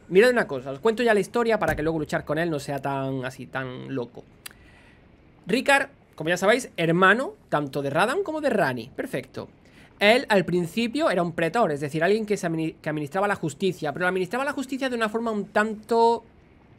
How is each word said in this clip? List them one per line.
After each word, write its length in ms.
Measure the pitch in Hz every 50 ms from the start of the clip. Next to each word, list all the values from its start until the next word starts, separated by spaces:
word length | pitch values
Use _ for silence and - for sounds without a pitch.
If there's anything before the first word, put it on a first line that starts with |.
| -
Mirad 240 | - 170 190 226 254
una 160 | 247 233 190
cosa. 240 | - 143 127 123 139
Os 80 | 135 135
cuento 240 | - 226 220 220 247
ya 100 | 233 214
la 60 | 202
historia 400 | 185 - - 240 240 226 220 208
para 160 | 175 156 151
que 80 | - 151
luego 160 | 160 165 160
luchar 260 | 147 - 180 156 -
con 140 | - 147 156
él 100 | 170 175
no 100 | 156 139
sea 220 | 131 - 143 135
tan 420 | 131 143 139 135 135 135 135 135 127
así, 220 | 131 131 - 123
tan 480 | 120 - 131 131 127 127 131 131 131 135
loco. 300 | 131 120 120 - - - - - - - - - - - - - - - - - - - - - - _ _ _ - -
Ricard, 440 | 180 196 269 - 277 277 277 269 - - _ _ _ _
como 160 | - 156 160
ya 60 | 180
sabéis, 340 | 170 190 202 233 339 - - -
hermano 600 | - 165 160 165 180 190 190 202 240 277 403 - - - -
tanto 340 | - 147 147 135 131 147 139
de 80 | 135
Radan 320 | 135 160 196 233 285 392 392
como 180 | 330 311 311
de 80 | 294 269
Ranni. 400 | 240 196 165 135 127 120 110 139 -
Perfecto. 520 | - 269 262 - 139 127 - - 117 101 - - _ _ - - - - - - -
Él, 260 | 202 208 226 254 - -
al 140 | 214 190 175
principio, 680 | - 170 180 175 165 - - - 226 226 285 330 294
era 100 | 185 180
un 120 | 175 175 165
pretor, 380 | - 165 165 170 240 226 170
es 100 | 147 139
decir, 220 | 156 143 151 160 160
alguien 220 | 190 208 226 214
que 120 | 214 202
se 100 | - -
admini-, 300 | 170 165 160 160 160 - -
que 80 | - 156
administraba 380 | 151 151 151 139 - 190 202
la 80 | 202 196
justicia, 580 | - - 151 131 - 196 185 165 - 156 147 131
pero 140 | 160 180
administraba 380 | 180 185 190 185 175 - 247 269
la 80 | 294 277
justicia 360 | 294 262 - 277 247 269 262
de 60 | 247
una 140 | 233 226 214
forma 200 | 214 226 233 233
un 200 | 214 208 196 202
tanto, 720 | - 214 214 220 214 214 - - 233 233 233 233 233 226 - - - - - - - - - - -